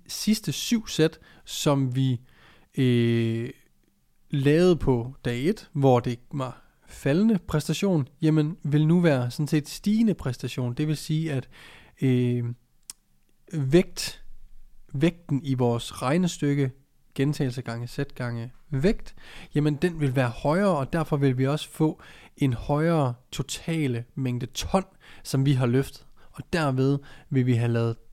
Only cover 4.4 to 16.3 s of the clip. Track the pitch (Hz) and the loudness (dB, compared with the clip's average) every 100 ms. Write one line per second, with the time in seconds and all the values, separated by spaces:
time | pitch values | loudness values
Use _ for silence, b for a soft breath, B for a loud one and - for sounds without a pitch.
4.4 | 135 151 180 170 - 120 120 - 123 120 | 4 6 6 4 4 2 0 -6 -4 -2
5.4 | 147 220 - 143 135 123 123 120 - 143 | 0 -2 -6 2 4 4 2 -6 -8 -8
6.4 | 127 - - _ - - 139 160 220 202 | -8 -10 -20 _ -20 -6 0 2 4 2
7.4 | - 151 - 156 196 170 127 - 156 156 | 0 -2 -2 -2 0 0 -2 -2 2 2
8.4 | 151 - 147 147 156 175 170 131 123 - | 2 -2 0 2 4 4 4 2 0 -4
9.4 | 147 156 147 - 202 220 226 - 135 123 | 0 0 -2 -6 -2 2 2 0 -4 -6
10.4 | 120 - 123 120 151 147 - 156 160 135 | -6 -4 -4 -2 -2 -4 -2 -4 -2 -4
11.4 | - B B B B _ 135 123 123 120 | -8 B B B B _ 2 2 2 0
12.4 | 120 120 _ _ - - _ _ _ _ | -4 -8 _ _ -20 -20 _ _ _ _
13.4 | _ 160 135 170 - - - - - - | _ -4 2 4 2 -4 -10 -10 -14 -14
14.4 | - - - - - 139 165 175 - 139 | -16 -18 -18 -20 -12 0 0 0 -4 -4
15.4 | 139 127 120 117 - - 127 165 175 | -2 0 0 0 -4 -6 -2 0 0